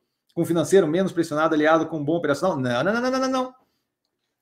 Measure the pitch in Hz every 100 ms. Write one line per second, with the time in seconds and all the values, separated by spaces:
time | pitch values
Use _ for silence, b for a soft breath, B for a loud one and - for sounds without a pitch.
0 | _ _ _ - 160 170 147 196 160 170
1 | 185 - 160 147 160 156 151 160 156 160
2 | 147 170 151 143 185 156 127 120 170 233
3 | 254 262 262 262 254 - _ _ _ _
4 | _ _ _ _